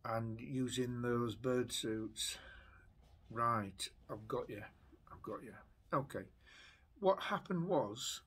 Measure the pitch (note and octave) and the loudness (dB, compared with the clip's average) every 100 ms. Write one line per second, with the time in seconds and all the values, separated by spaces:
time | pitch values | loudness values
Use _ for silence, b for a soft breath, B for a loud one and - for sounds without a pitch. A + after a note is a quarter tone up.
0 | A#2 A2+ A2+ A2+ B2+ C3 B2+ B2 B2 A#2+ | 0 0 0 -4 -2 0 0 2 0 0
1 | A#2+ A#2+ A#2+ G2+ B2+ B2+ A#2 - A2+ A2 | 2 2 2 0 2 2 2 0 0 -2
2 | A2 - - - B B B B B - | -4 -4 -4 -4 B B B B B -20
3 | - - - A2 A#2 A2+ G2 G2 - - | -20 -20 -8 4 4 4 0 -6 -8 -8
4 | - A2 A2 B2 - G#2 G#2+ - - - | -10 -10 -2 -4 -2 -8 -10 -18 -20 -20
5 | - - - G2+ A2+ F#2+ - - - D3+ | -18 -12 -8 -8 -10 -16 -20 -20 -2 -2
6 | C#3 G2+ F#2+ - B B B B B - | 0 -6 -8 -16 B B B B B 2
7 | F#3+ F#3+ - G#3 - F3+ E3+ E3 G#2 A#2 | 4 4 2 -2 0 0 4 4 2 -2
8 | - - | -4 -6